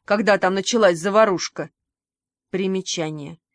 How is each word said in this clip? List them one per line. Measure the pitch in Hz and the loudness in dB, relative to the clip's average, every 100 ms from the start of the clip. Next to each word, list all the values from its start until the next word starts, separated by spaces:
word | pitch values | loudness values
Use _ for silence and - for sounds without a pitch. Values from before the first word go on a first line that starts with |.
когда | - 208 202 196 | -4 0 2 2
там | 185 | 2
началась | 190 190 240 202 175 | -2 -2 2 4 4
заварушка". | 165 202 220 175 - - 196 _ _ _ _ _ _ _ _ | 0 2 2 2 -6 -10 -14 _ _ _ _ _ _ _ _
Примечание. | 185 190 190 185 - 156 156 147 165 _ | -4 -2 -4 -6 -6 -6 -8 -12 -18 _